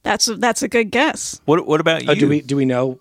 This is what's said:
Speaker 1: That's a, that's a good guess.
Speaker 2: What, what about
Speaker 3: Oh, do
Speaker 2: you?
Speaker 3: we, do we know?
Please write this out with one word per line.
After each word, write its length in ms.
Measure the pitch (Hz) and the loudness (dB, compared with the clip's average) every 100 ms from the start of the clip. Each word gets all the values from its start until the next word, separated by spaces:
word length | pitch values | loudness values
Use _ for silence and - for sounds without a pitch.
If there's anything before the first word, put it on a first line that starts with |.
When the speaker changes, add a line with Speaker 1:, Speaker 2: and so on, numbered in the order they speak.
Speaker 1:
That's 240 | 220 214 240 | -4 -2 -2
a, 80 | 214 | 0
that's 280 | 233 220 | -2 0
a 40 | 240 | -2
good 220 | 233 220 | -2 0
guess. 500 | 233 302 - - - - | 0 0 -2 -10 -8 0
Speaker 2:
What, 200 | 165 - | 0 2
what 120 | 156 | 0
about 220 | 160 160 143 | 2 0 0
Speaker 3:
Oh, 60 | 151 | 2
do 60 | |
Speaker 2:
you? 60 | 143 | 4
Speaker 3:
we, 140 | 147 | 2
do 140 | 131 139 | 0 0
we 100 | 131 | 0
know? 340 | 123 131 127 | 0 -2 -6